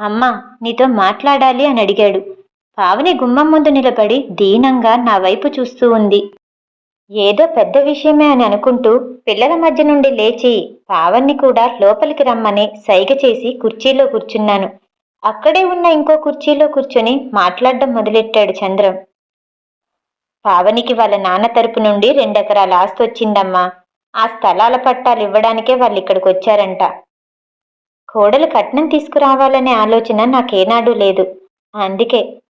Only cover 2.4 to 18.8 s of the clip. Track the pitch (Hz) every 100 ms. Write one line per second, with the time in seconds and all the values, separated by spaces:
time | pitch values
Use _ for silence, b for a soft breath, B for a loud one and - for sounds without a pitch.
2.4 | _ _ _ - 185 208 330 320 247 254
3.4 | 302 311 302 277 254 240 208 254 269 180
4.4 | 196 220 262 254 226 240 240 196 185 196
5.4 | 294 269 247 - 240 226 208 202 202 -
6.4 | _ _ _ _ _ _ _ 208 202 208
7.4 | 330 285 208 277 285 285 302 302 294 254
8.4 | 226 208 262 247 226 240 254 - - 208
9.4 | 262 339 330 262 294 294 269 233 214 240
10.4 | 247 220 - - - 180 170 226 277 277
11.4 | 269 233 226 240 294 311 302 294 254 226
12.4 | 220 202 208 - - 185 196 269 262 202
13.4 | 233 262 226 - 269 269 269 220 - 220
14.4 | 214 202 190 - _ _ _ _ 214 220
15.4 | 302 359 370 359 339 311 302 311 - -
16.4 | 294 285 302 277 262 240 226 269 - 208
17.4 | 180 180 254 254 269 233 208 220 220 220
18.4 | 202 190 190 190